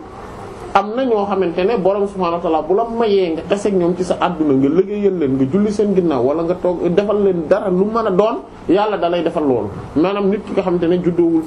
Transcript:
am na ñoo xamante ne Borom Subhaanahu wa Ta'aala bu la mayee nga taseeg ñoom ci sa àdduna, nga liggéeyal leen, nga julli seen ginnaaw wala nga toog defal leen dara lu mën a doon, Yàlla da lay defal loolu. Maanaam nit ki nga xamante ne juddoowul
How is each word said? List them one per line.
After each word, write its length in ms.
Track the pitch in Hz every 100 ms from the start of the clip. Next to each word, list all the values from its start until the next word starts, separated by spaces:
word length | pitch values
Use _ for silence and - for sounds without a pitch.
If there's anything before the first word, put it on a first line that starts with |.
| - - - - - - -
am 200 | 196 208 233
na 80 |
ñoo 220 | 269 214 202
xamante 320 | 190 175 170
ne 120 | 190 233
Borom 300 | 180 208 196
Subhaanahu 280 | 190 175 175
wa 40 |
Ta'aala 220 | 175 160
bu 120 | 156
la 100 | 202
mayee 480 | 233 226 226 196 180
nga 80 | 160 165
taseeg 260 | 202 214
ñoom 200 | 190 170 180
ci 80 |
sa 120 | 180 -
àdduna, 340 | 175 165 156
nga 140 | 135 139
liggéeyal 500 | 165 190 208 196 185
leen, 160 | 139 135
nga 80 | 131
julli 200 | 190 208
seen 200 | 208 208
ginnaaw 280 | 185 170 131
wala 180 | 127 160
nga 100 | 165
toog 320 | 180 180 175 175
defal 280 | 175 208 208
leen 240 | 196 175 151
dara 200 | 196 208
lu 160 | 180
mën 220 | 208 226 220
a 40 |
doon, 260 | 180 214 311 - - -
Yàlla 280 | 185 214 190
da 120 | 175
lay 140 | 175
defal 180 | 165 170
loolu. 240 | 147 120 101 135 - 139
Maanaam 320 | 180 202 196
nit 140 | 208 -
ki 60 |
nga 100 | 202
xamante 220 | 185 175 165
ne 120 | 180
juddoowul 400 | 170 170 170 165